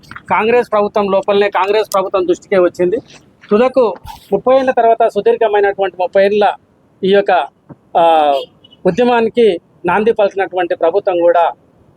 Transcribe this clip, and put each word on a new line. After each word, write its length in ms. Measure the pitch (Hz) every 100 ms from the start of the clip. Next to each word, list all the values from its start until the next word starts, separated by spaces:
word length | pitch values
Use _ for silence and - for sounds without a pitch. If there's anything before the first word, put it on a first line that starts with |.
| - - -
కాంగ్రెస్ 420 | 180 214 240 233
ప్రభుత్వం 360 | 208 208 220 202
లోపలనే, 380 | 196 - 202 202
కాంగ్రెస్ 400 | 190 190 214 202
ప్రభుత్వం 340 | 196 190 196 180
దృష్టికే 300 | 175 - 190
వచ్చింది. 400 | 175 - 180 226 - - _ _ -
తుదకు 420 | 208 262 262 180 131 - - -
ముప్పై 280 | 196 - 269
ఏళ్ల 120 | 262
తర్వాత 360 | 247 226 226 226
సుదీర్ఘమైనటువంటి 880 | 208 214 233 220 208 202 196 196 180
ముప్పై 260 | 180 196 202
ఏళ్ల 280 | 208 196 - _ _ _ _
ఈ 100 | 185
యొక్క, 180 | 202 202 180 139 _ - - _ 185
ఆ, 360 | 165 160 147 139 - _ _ _ 185
ఉద్యమానికి 760 | 175 247 240 226 240 226 170 _ _ 175
నాంది 280 | 190 214
పలికినటువంటి 600 | 220 202 190 185 185 175 180
ప్రభుత్వం 440 | 165 190 202 175
కూడా, 340 | 170 170 160 - _ _ _